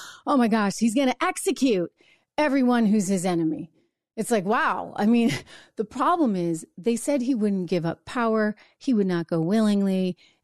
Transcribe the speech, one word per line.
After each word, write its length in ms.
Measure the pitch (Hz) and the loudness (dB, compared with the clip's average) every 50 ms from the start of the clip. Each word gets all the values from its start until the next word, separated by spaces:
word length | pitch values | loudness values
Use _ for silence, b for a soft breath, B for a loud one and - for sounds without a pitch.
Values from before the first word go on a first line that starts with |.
| B B B B B | B B B B B
"Oh 100 | 285 294 | -2 0
my 120 | 262 240 214 | 2 2 2
gosh, 300 | 208 226 208 196 - - | 2 2 0 -2 0 0
he's 180 | 214 233 208 | 0 0 2
gonna 200 | 285 277 254 247 - | 2 0 0 0 0
execute 720 | 320 359 370 - - 392 269 - 254 277 214 185 170 - b b b b b b b b _ - | -2 -4 -4 -2 -4 -4 -2 0 2 2 2 2 0 -4 b b b b b b b b _ -2
everyone 500 | 302 294 262 277 254 247 247 233 233 196 | 0 0 2 2 2 2 2 4 4 4
who's 200 | 208 220 190 180 | 2 2 2 0
his 180 | 196 185 165 | -2 -2 0
enemy." 440 | 190 175 170 165 160 156 - 156 - _ _ _ _ _ _ _ _ _ | 0 0 0 0 0 -2 -4 -8 -14 _ _ _ _ _ _ _ _ _
It's 160 | 226 208 - | -8 -4 -2
like, 140 | 240 214 170 | 0 -2 0
wow. 480 | 196 226 269 311 247 190 - 87 - - | 0 0 0 0 0 -2 -4 -6 -8 -6
I 100 | - 202 | -2 2
mean, 260 | 214 240 233 233 - | 2 4 4 4 2
<laughs> 440 | 139 123 - - - - - _ _ | 0 -2 -6 -12 -20 -20 -20 _ _
the 100 | - 214 | -8 -8
problem 500 | - - 247 285 302 349 349 311 240 196 | -8 -4 -2 0 0 2 2 2 0 0
is 300 | 185 175 170 165 165 - - _ - | 0 -2 -2 -4 -4 -8 -14 _ -6
they 180 | 170 233 233 | -4 -2 -2
said 260 | 226 - - 285 285 | -2 -2 -2 -2 -2
he 140 | 247 247 277 | 0 -2 -2
wouldn't 340 | 214 214 208 196 190 180 165 | 0 0 0 0 -2 -2 -2
give 160 | 185 175 160 | -2 -2 -2
up 180 | 165 - - _ | -4 -6 -6 _
power. 520 | - - 254 233 226 220 220 214 208 214 b b b b b | -10 -6 -4 -2 0 0 0 0 0 -2 b b b b b
He 160 | - - 254 | -2 0 0
would 140 | 208 196 185 | 2 2 2
not 200 | 180 170 160 - | 0 -2 -2 -2
go 120 | 170 165 | -2 -2
willingly. 760 | 160 170 208 226 220 208 208 202 196 196 190 190 185 185 175 b b b b b | 0 0 2 2 2 2 2 2 2 0 0 0 0 -2 -4 b b b b b